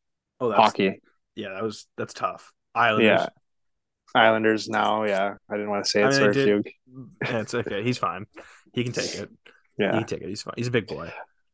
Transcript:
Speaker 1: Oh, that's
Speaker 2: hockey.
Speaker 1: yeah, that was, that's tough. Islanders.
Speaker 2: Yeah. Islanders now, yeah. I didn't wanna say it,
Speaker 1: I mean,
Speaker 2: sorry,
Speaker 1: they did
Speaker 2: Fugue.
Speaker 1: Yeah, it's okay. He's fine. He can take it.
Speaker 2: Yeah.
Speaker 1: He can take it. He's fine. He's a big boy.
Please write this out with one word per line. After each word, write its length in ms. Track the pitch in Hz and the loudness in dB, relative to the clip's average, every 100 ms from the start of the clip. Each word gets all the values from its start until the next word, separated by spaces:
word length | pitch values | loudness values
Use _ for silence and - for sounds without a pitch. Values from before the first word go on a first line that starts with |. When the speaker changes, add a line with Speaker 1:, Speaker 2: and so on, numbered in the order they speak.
| _ _ _ _ | _ _ _ _
Speaker 1:
Oh, 100 | 123 | -2
that's 120 | 104 | 4
Speaker 2:
hockey. 400 | 107 - 95 98 _ _ _ - | 4 4 0 0 _ _ _ -12
Speaker 1:
yeah, 180 | 101 | -10
that 100 | 95 | -6
was, 240 | 110 104 - - | -6 -8 -14 -10
that's 180 | 110 | -10
tough. 380 | - 104 87 - _ _ 117 | -4 -6 -6 -18 _ _ 2
Islanders. 460 | 117 107 110 95 | 2 4 4 4
Speaker 2:
Yeah. 80 | - _ _ _ _ _ _ _ _ | 0 _ _ _ _ _ _ _ _
Islanders 540 | 123 113 110 110 110 113 | 4 6 6 2 0 0
now, 360 | 110 104 107 | 0 0 0
yeah. 320 | 107 95 101 101 _ | 0 0 -2 -4 _
I 40 | |
didn't 160 | 104 104 | -8 -4
wanna 160 | 101 98 | -4 -2
say 160 | 104 | 2
it, 40 | 104 | 2
Speaker 1:
I 40 | |
mean, 80 | 139 | 4
Speaker 2:
sorry, 160 | 104 | 4
Speaker 1:
they 120 | 104 104 | 4 4
did 180 | 104 | 2
Speaker 2:
Fugue. 80 | - - _ 131 123 - | 0 -10 _ -20 -20 -10
Speaker 1:
Yeah, 180 | - 117 | -6 -4
it's 120 | 107 | -4
okay. 300 | 120 110 101 | -4 -4 -4
He's 140 | 117 123 | -2 -2
fine. 280 | 95 90 107 - - - _ | -2 -4 -10 -18 -20 -20 _
He 100 | - | -6
can 80 | 123 | -4
take 200 | 120 - | -4 -6
it. 160 | - - - _ _ _ - | -6 -12 -16 _ _ _ -4
Speaker 2:
Yeah. 140 | 101 | -2
Speaker 1:
He 80 | - | 0
can 80 | - | -2
take 140 | - | -8
it. 80 | 87 | -8
He's 120 | 101 | -10
fine. 140 | - - | -10 -8
He's 100 | 120 | -2
a 40 | |
big 160 | 120 92 | -2 -4
boy. 260 | 73 85 - - _ _ | -10 -12 -14 -18 _ _